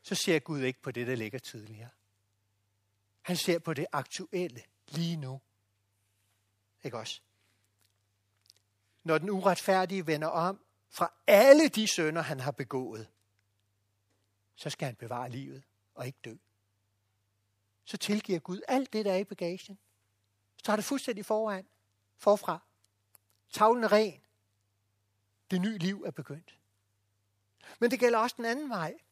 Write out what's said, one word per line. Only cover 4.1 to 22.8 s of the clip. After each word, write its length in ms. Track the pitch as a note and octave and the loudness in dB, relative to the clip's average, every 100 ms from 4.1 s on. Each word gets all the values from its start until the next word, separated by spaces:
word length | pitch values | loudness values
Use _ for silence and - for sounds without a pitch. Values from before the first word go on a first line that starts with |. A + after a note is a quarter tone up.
| - F3+ F#3 F3 A#2+ - _ - | -12 -8 -6 -6 -10 -20 _ -10
lige 280 | D3 E3+ E3 | -6 -4 -4
nu. 260 | C3+ C3 _ _ _ _ _ _ _ _ _ _ _ _ _ _ | -8 -12 _ _ _ _ _ _ _ _ _ _ _ _ _ _
Ikke 140 | C3+ A#2 | -10 -10
også? 240 | A2 - _ _ _ _ _ _ _ _ _ _ _ _ _ - _ _ _ _ | -10 -14 _ _ _ _ _ _ _ _ _ _ _ _ _ -20 _ _ _ _
Når 140 | E3 D#3 | 0 0
den 120 | F#3 | 0
uretfærdige 760 | F#3+ G3 F3 - F#3 F#3 F#3+ E3 | 0 2 2 2 2 2 -4 -2
vender 200 | D3+ D#3 | -2 -2
om 380 | E3+ F3 G3+ _ _ _ | -2 -2 -6 _ _ _
fra 240 | - E3+ _ - | -4 -4 _ 8
alle 420 | G3+ C4+ D4 D#4 | 10 12 10 10
de 180 | - G#3+ | 2 -2
synder, 340 | - D#3 E3 | 0 0 -2
han 180 | D3+ C3+ | -4 -4
har 120 | C3 | -6
begået, 560 | C3+ C3 C3 B2 A2 G#2+ _ _ _ _ _ _ _ _ _ _ _ _ _ _ - | -6 -6 -6 -8 -12 -16 _ _ _ _ _ _ _ _ _ _ _ _ _ _ -14
så 140 | D3+ | -12
skal 160 | - C#3 | -8 -10
han 100 | A2 | -10
bevare 340 | A2+ A#2+ B2 | -10 -8 -8
livet 340 | C3 C3+ C3+ _ _ _ - | -10 -12 -16 _ _ _ -12
og 120 | C3+ | -12
ikke 120 | - A#2+ | -12 -18
dø. 100 | A2+ _ _ _ _ _ _ _ _ _ _ _ _ _ _ | -18 _ _ _ _ _ _ _ _ _ _ _ _ _ _
Så 140 | - G3+ | -14 -8
tilgiver 420 | - G#3 - E3+ | -2 -2 -2 -6
Gud 220 | - F#3+ - | -4 -10 -2
alt 260 | C4 C4 | -2 -2
det, 120 | G#3+ G3+ | -4 0
der 80 | |
er 40 | F#3 | -2
i 60 | |
bagagen. 560 | G3+ G3 E3+ F#3+ - G3 _ _ _ _ _ _ _ - | -4 -6 -8 -8 -14 -20 _ _ _ _ _ _ _ -10
Så 60 | |
tager 120 | - G#3 | -2 -2
det 100 | - | 0
fuldstændig 400 | C#4 - G#3 G3+ | -4 -4 -8 -2
foran, 420 | A3 A3 F#3+ - _ _ _ _ _ | 0 0 -6 -10 _ _ _ _ _
forfra. 420 | - G#3 - E3 _ _ | 4 4 0 -6 _ _